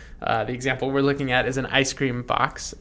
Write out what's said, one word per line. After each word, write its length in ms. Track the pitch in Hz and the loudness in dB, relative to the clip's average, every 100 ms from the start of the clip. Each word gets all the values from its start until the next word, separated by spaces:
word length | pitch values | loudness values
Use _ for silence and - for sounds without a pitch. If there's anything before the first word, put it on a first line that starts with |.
| - - | -16 -6
uh, 220 | - 113 | -2 0
the 80 | 110 | 0
example 400 | 123 131 127 131 | -2 -2 -2 0
we're 120 | 139 | 2
looking 280 | 139 139 135 | 2 2 2
at 160 | 123 123 | 2 2
is 80 | 131 | -2
an 120 | 123 | 0
ice 260 | 135 135 | 2 2
cream 280 | - 135 120 | 0 -2 -2
box, 500 | - - 131 - - - | 0 2 2 -2 -12 -6